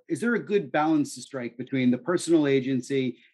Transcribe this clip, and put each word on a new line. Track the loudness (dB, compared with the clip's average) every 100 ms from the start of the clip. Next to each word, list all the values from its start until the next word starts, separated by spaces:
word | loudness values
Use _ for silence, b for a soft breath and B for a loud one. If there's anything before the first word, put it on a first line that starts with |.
| _
is | -4
there | 0 -2
a |
good | 0 -2 0
balance | 0 2 2 0 -6
to |
strike | -12 -10 -10 -10
between | -4 2 2
the | 2
personal | 0 -2 2 4 4
agency | 2 2 -2 -2 -2 -2 b b